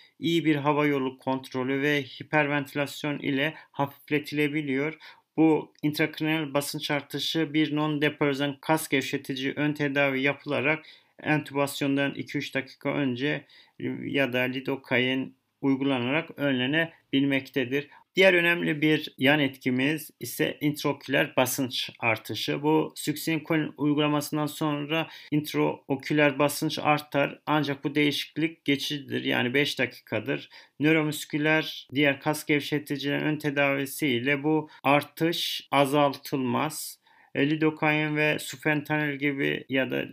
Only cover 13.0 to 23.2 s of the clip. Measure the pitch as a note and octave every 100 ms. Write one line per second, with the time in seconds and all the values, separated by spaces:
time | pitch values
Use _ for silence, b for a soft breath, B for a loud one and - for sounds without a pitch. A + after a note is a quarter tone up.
13 | C3+ A#2+ D3 D3+ b b b - C3 B2+
14 | A2+ C#3 C3 B2 B2+ C3 C3+ C3+ - B2
15 | B2+ C3 - - _ _ C#3 C3+ C#3 C3
16 | B2 D#3 D#3+ - C#3+ B2+ C3 D#3 E3 -
17 | _ C#3 C#3 C3+ C3+ C#3 A#2+ C#3 C#3+ B
18 | _ F3+ F#3+ F3+ E3+ F3 E3+ D3+ D#3 D#3
19 | - - C3 D3+ C3+ - C3 B2+ C#3 D#3
20 | - - A#2+ - D3+ - D3 D3 D3 C#3
21 | - C#3+ D3+ - B2+ - B2 - - -
22 | A#2+ A2 - G#2+ - D3 D3 D#3 D#3 -
23 | D3+ D3